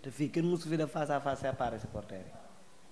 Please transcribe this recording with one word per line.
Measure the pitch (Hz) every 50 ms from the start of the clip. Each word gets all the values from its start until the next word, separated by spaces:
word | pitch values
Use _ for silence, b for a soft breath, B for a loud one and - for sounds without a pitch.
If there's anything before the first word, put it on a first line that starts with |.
Te | - 139
fii | 120 - 151 139
kenn | - 175 165 175
mësu | 180 165 170 156
fi | 165
def | 156 156 139
face | - 160 151 143
à | 147 139
face | 135 143 135 131
séparé | - 131 131 - 127 120 113 107
supporter | 107 - - 104 101 - 98 92
yi. | 92 - - - - - - - - - - - - -